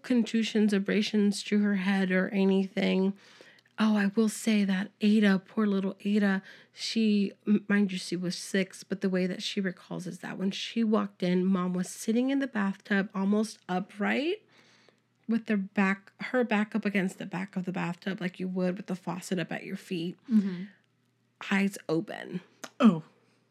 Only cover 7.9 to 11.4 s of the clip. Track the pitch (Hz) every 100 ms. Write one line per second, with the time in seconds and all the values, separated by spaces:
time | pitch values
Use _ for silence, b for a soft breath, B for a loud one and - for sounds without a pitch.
7.9 | 185 - 175 175 175 - 196 185 - -
8.9 | 190 196 185 185 180 - - 190 175 -
9.9 | 170 175 175 - 170 190 196 - 226 226
10.9 | 214 202 - 180 180